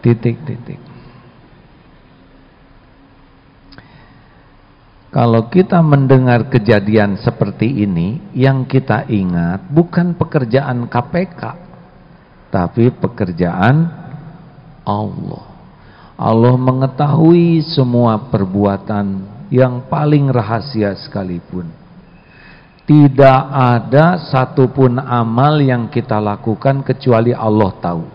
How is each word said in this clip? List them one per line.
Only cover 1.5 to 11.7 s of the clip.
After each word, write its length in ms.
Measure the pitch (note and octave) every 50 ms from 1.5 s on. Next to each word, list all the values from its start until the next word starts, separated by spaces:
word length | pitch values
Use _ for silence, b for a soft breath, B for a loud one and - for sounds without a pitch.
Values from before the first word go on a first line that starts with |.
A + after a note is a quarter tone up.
| - - - - - - _ - - _ _ _ _ _ - _ C4 C4 - _ _ _ _ _ - - _ _ _ _ C4+ C#4 _ _ - _ _ _ _ _ _ _ _ - - b b b b b b b b b b b b b b b b b _ _ _ _ _ - _ - _ -
Kalau 400 | - - A#2+ A#2+ A#2 A2+ A2 -
kita 320 | - F3+ F#3+ - G3+ F3 E3
mendengar 640 | D3+ C#3+ C#3 C3+ B2+ C3+ B2+ B2+ B2 A#2+ A#2 G#2+
kejadian 720 | - - A#2+ G#2 A2 A2 G#2 G2 G#2 G#2+ G#2+ G#2 G2+ G2 F#2
seperti 640 | - F3 D3+ - - G2+ F#2 - G#2+ A2+ C#3 G2 G#2
ini, 480 | G2+ F#2 E2 E2+ F#2+ A#2 E3+ - -
yang 320 | - C3 B2+ C3+ C3+ C3 B2+
kita 480 | B2+ - C3+ C3 - G#2+ A2 - -
ingat 560 | A2+ G2+ F#2+ F2+ F2 E2+ E2+ E2+ F2+ G2 -
bukan 480 | - C#3 D#3+ E3+ F3 - F3 F3 F3+ E3+
pekerjaan 720 | - - - - D#3 C3 A2+ A2+ C3+ C#3 C3+ B2 A#2+ A#2+
K 80 | A#2+ - A#2+ B2 -
P 160 | - F3 F#3+ F3+ -
K, 60 | - - A#2 - - - -